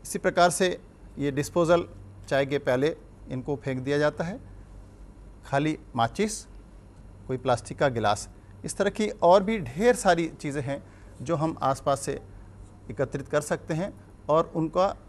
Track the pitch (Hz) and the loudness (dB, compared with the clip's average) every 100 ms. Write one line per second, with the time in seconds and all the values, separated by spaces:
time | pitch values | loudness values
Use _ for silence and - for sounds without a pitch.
0 | - 202 190 175 175 170 185 - - - | -8 -2 0 6 4 6 0 0 -12 -20
1 | - - 143 135 139 175 165 175 - - | -18 -4 -2 -2 0 2 4 4 2 -12
2 | - - - 139 139 143 - 127 151 165 | -18 -18 -2 0 0 -2 0 2 0 -2
3 | - - - 131 127 139 139 127 127 147 | -14 -20 -10 -8 -6 -6 -4 -4 -2 2
4 | 147 147 170 233 - - - - - - | 0 0 -6 -8 -14 -18 -18 -20 -20 -20
5 | - - - - - 139 151 156 - 123 | -20 -20 -20 -20 -2 0 0 -4 -6 0
6 | 117 - 214 208 - - - - - - | 0 0 -2 -4 -12 -20 -20 -20 -20 -20
7 | - - - 127 131 120 - - 147 117 | -20 -18 -6 -2 2 0 0 0 2 4
8 | 107 104 - - - - - - 202 - | 2 2 -2 -16 -20 -12 -10 -2 -2 0
9 | 214 - 170 190 190 226 127 139 240 226 | -2 4 6 8 6 -2 -4 2 2 4
10 | 190 170 165 - 151 143 131 139 - - | 4 4 0 -4 -6 -4 -4 -6 -8 -20
11 | - - 131 165 160 - 135 135 147 139 | -20 -12 -4 -2 -2 0 0 0 0 0
12 | - 139 - - - - - - - 113 | -2 -8 -10 -18 -18 -18 -20 -18 -12 -4
13 | 131 143 135 151 147 170 - 160 196 - | -4 -4 -2 -2 -2 -6 -2 -4 -4 -8
14 | - - - 156 160 170 160 180 196 - | -20 -14 2 2 2 -2 -2 2 0 0